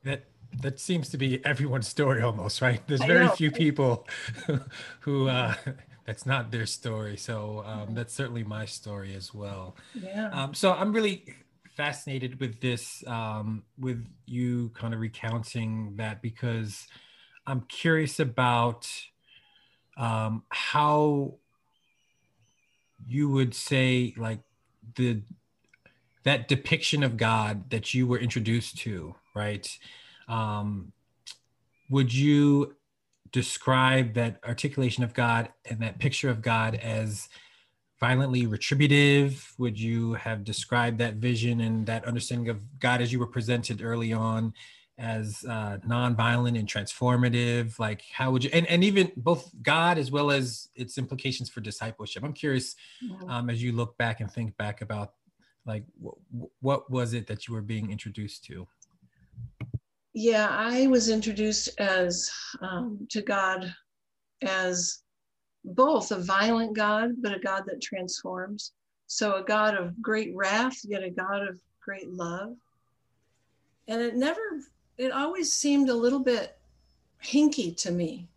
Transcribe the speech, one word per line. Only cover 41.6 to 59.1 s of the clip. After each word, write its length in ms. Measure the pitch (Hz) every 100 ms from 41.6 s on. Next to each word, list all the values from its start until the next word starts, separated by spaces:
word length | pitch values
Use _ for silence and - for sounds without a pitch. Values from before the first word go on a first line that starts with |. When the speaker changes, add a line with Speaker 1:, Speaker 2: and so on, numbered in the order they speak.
Speaker 1:
and 240 | 113 113 110
that 180 | 113 120
understanding 440 | 120 - 123 117
of 300 | 110 110 -
God 220 | 127 123
as 120 | 120
you 60 | 127
were 80 | 120
presented 540 | - 110 120 117 110
early 300 | 113 117 113
on 420 | 113 113 113 110 - - - _ -
as, 480 | 117 110 107 101 123
uh, 300 | 113 107 98 110
nonviolent 720 | 120 123 117 117 120 120 120
and 80 | 104
transformative? 1120 | 107 101 - 123 123 123 120 120 120 113 110
Like, 220 | 113 107 -
how 200 | - 131
would 120 | 131
you, 60 | 123
and, 140 | 165 170
and 160 | 170
even 280 | 196 196 185 -
both 340 | 123 170 - -
God 360 | 120 160 170 170
as 140 | 127
well 180 | 143 147
as 360 | 139 127 113 - -
its 220 | 123 -
implications 520 | 127 131 135 123 123
for 120 | -
discipleship? 600 | 110 - 113 110 107 -
I'm 100 | 139
curious, 420 | - 151 131 127 - - -
Speaker 2:
Mm-hmm. 260 | 247 185 180
Speaker 1:
um, 200 | 123 120
as 120 | 117
you 80 | 120
look 260 | 117 117 _
back 220 | 117 110
and 100 | 104
think 260 | - 110 -
back 240 | 104 101
about, 320 | 107 107 101 _ _ _ _ _ -
like, 180 | 107 117 _
wh-, 140 | - - _ 123
wh-, 280 | - _
what 260 | 131 139 -
was 220 | 127 120
it 140 | 120 107
that 200 | 104 -
you 60 |
were 80 | 113
being 300 | 104 110 107
introduced 520 | 107 - 101 104 - -
to? 220 | 90 90 _ _ _ _